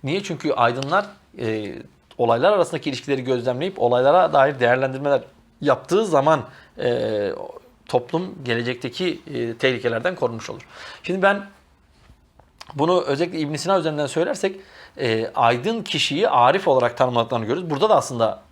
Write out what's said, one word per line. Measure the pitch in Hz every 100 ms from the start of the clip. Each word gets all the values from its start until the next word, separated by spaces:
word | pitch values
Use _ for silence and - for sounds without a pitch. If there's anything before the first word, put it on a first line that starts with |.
Niye? | 135 185
Çünkü | 196 160 160
aydınlar, | - 120 123 135 185 202 - _ -
e, | 117 110 104 60 - _ _ -
olaylar | 117 117 165
arasındaki | 208 165 156 147
ilişkileri | 131 - 135
gözlemleyip | 127 127 120 123 180 -
olaylara | 120 123 131 170 180
dair | 143 135 139
değerlendirmeler | 120 127 131 131 143 135 - _ _ _
yaptığı | 143 127 - 185 220
zaman, | 156 143 156 - - - -
e, | 127 123 113 107 101 - - - - _ -
toplum | 123 123 160 185 190
gelecekteki, | 127 117 120 127 127 - 180 - -
e, | 131 117 113
tehlikelerden | 131 123 120 113 175 185
korunmuş | 123 113 -
olur. | - - - - -
Şimdi | - 185
ben | 190 202 - - _ _ _ _ _ - _ _ _ _ - 147
bunu | 160 180
özellikle | 139 139 175 165
İbn | 147 151
Sina | 170 190
üzerinden | 160 147 143
söylersek, | - 175 190 196 190 - - - -
e, | 123 110 113 -
aydın | 117 123 160 226
kişiyi | - 156 - 143 220
arif | 135 123 180 165
olarak | 131 120 -
tanımladıklarını | 127 120 117 123 110
görürüz. | 147 175
Burada | 143 214
da | 185
aslında | - 120 110 - _